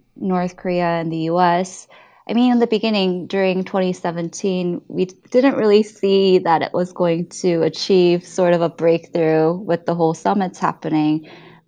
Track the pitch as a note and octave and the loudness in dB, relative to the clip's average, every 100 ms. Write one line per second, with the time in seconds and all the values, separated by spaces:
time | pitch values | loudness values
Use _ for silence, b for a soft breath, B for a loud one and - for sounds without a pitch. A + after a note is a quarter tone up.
0 | _ - F#3+ F3+ F3+ - F#3 F3 E3+ E3+ | _ -8 -4 -2 -2 -6 -4 -2 0 -2
1 | E3 E3 D#3+ F3 F3+ F3 F#3 - - B | -4 -4 -2 2 4 2 -2 -10 -20 B
2 | B B - A3+ B3 A#3+ A#3 G#3+ A3+ G#3+ | B B -4 0 2 2 2 0 0 0
3 | F#3 F3+ D#3+ G3 F#3+ F#3 F#3 G3 F#3 F3+ | 0 -2 -4 -2 0 -2 -2 -2 -2 -2
4 | F3+ E3+ E3+ - G3 F#3 F3 F3 - F3+ | -6 -6 -8 -6 -4 -2 -4 -6 -8 -6
5 | F#3 - _ B3 C4+ - G#3+ G#3 G#3 - | -6 -6 _ 2 2 2 4 4 2 -4
6 | G3 G3 F#3+ F#3 F3 D#3+ - - F3+ F3+ | 0 2 4 2 2 0 0 -2 -4 -2
7 | F3 E3+ E3+ - F#3 E3+ D#3+ - - F#3 | -2 0 -4 -4 -2 0 0 -2 0 4
8 | F3 F3 - - F3 E3+ E3 - E3 E3 | 4 2 -2 0 2 2 0 0 0 0
9 | - F3 D#3+ D#3+ D#3+ F3+ G3+ E3+ - E3+ | -2 -2 0 2 0 -2 -4 -4 -2 0
10 | D#3+ E3 G3 G3+ F#3 - F3+ - D#3+ D#3 | 0 0 -2 -2 -4 -4 -6 -4 -4 0
11 | D3+ D#3 B B B B | 0 -2 B B B B